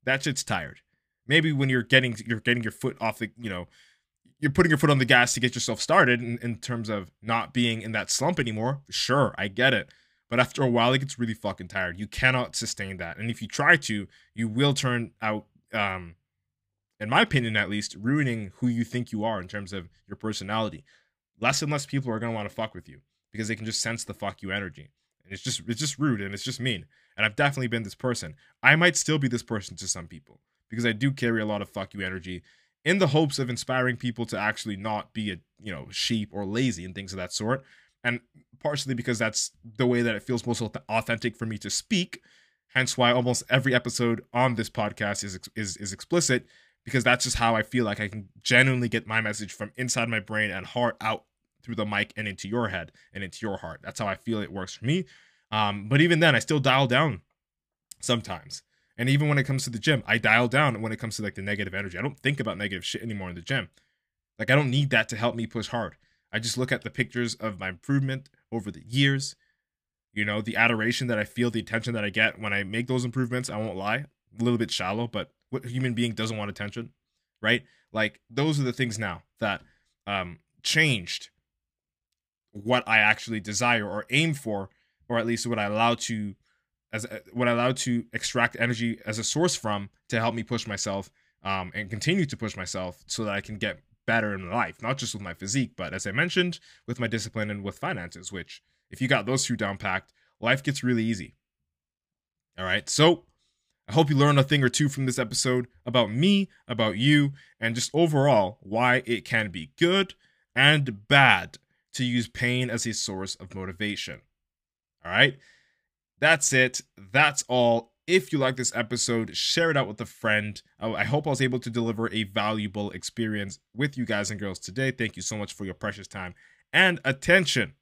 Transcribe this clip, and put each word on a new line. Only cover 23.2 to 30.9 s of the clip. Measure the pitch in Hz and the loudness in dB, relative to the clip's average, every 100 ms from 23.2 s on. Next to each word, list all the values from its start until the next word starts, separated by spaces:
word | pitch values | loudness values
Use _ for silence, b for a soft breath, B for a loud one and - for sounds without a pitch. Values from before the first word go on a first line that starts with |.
| _ | _
because | 104 107 | -8 -6
they | |
can | 113 110 | -4 -4
just | - | -4
sense | 117 113 | -4 -4
the | - | -8
"fuck | 98 101 - | -8 -8 -8
you" | 95 | -6
energy. | 98 95 73 73 _ _ _ | -6 -6 -12 -20 _ _ _
And | _ | _
it's | 98 | -10
just, | 127 117 90 | -6 -6 -6
it's | 113 | -4
just | 147 - | -4 -2
rude | 147 110 | 0 0
and | 98 | -4
it's | 98 | -8
just | - 127 | -8 -4
mean. | 127 98 78 b b - | -4 -4 -8 b b -2
And | |
I've | 107 104 | 0 2
definitely | 143 139 123 | 0 2 -2
been | 117 | -2
this | 101 | -4
person. | - 127 117 80 - b b | -6 -4 -4 -8 -16 b b
I | 127 | 4
might | 156 175 170 | 6 6 4
still | - 156 | 0 2
be | 135 | 2
this | 120 | 0
person | - 110 - 87 | -4 -6 -6 -10
to | 92 | -6
some | 90 85 | -6 -8
people | 80 _ _ _ _ _ | -18 _ _ _ _ _
because | 113 | -2
I | 117 | 0